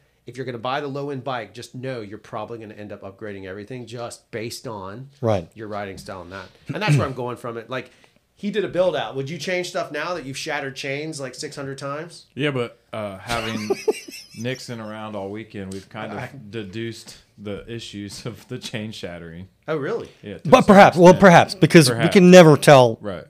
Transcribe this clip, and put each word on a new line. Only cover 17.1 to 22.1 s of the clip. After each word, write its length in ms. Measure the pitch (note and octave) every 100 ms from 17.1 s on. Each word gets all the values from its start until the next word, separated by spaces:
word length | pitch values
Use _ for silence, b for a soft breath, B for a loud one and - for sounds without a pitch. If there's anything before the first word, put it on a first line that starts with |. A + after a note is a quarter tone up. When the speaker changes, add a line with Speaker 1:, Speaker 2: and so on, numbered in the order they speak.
| - _ _
Speaker 3:
the 260 | G#2 F#2+ -
issues 540 | A#2 - G2+ G2+ - B2+
of 220 | A2 -
the 100 | B2+
chain 340 | - A2 G#2+
shattering. 560 | G#2+ F#2 F2 E2+ E2 F#2+ _ -
Speaker 1:
Oh, 100 | D#3
really? 320 | C#3+ A3 F2 _
Speaker 3:
Yeah, 160 | G#2 F#2
to 100 | D#3+
a 20 |
Speaker 2:
But 120 | G#3+
Speaker 3:
certain 20 | -
Speaker 2:
perhaps, 300 | G3 F#3+ E3
well, 100 | F3+
Speaker 3:
extent. 100 | F3
Speaker 2:
perhaps, 340 | G3 E3 A2 -
because 340 | D#3 F3 D3
we 60 | A2+
Speaker 3:
Perhaps. 180 | D#3+